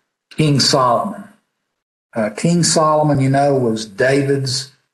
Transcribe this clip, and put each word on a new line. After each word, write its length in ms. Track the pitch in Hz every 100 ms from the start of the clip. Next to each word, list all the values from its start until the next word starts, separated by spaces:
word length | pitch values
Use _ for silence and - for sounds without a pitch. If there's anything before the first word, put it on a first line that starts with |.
| _ _ _
King 300 | - 151 139
Solomon. 640 | - 143 123 113 104 - - _ _ _ _ _ _ _ _ 117
Uh, 140 | 107
King 340 | - 170 175
Solomon, 560 | 156 170 156 151 151 135
you 100 | 135
know, 240 | 139 143 131
was 300 | 120 110 -
David's 880 | - 127 139 139 135 131 123 - _ _